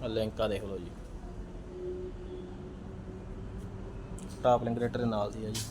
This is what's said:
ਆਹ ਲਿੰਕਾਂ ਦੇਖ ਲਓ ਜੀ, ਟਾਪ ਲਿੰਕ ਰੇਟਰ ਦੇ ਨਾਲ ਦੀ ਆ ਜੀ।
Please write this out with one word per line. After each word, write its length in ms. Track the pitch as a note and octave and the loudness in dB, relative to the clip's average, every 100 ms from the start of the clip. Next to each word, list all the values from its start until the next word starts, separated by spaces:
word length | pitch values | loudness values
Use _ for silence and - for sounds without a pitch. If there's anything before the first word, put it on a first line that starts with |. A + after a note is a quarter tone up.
ਆਹ 60 | B2+ | 2
ਲਿੰਕਾਂ 400 | A2 A2 G#2 A2 | 4 4 4 4
ਦੇਖ 140 | G2 | 4
ਲਓ 140 | G#2 F#2+ | 0 -4
ਜੀ, 120 | F2 - - - - - F3+ F3+ - F4+ F4+ F4+ F#4 F4+ F4+ F#4 F#4 - - - - - - - - - - - - - - - - - - - | -4 -8 -8 -8 -8 -6 -8 -8 -8 -6 -4 -2 -4 -6 -6 -6 -6 -8 -8 -8 -8 -8 -8 -8 -6 -6 -6 -6 -6 -6 -6 -6 -6 -6 -6 4
ਟਾਪ 200 | B2+ A#2+ | 8 8
ਲਿੰਕ 140 | A#2 A#2 | 6 2
ਰੇਟਰ 200 | A#2+ B2 | 2 4
ਦੇ 60 | A#2+ | 4
ਨਾਲ 260 | G#2+ G#2 | 4 2
ਦੀ 140 | G#2+ A2 | 0 -2
ਆ 40 | |
ਜੀ। 120 | G#2 - | -2 -2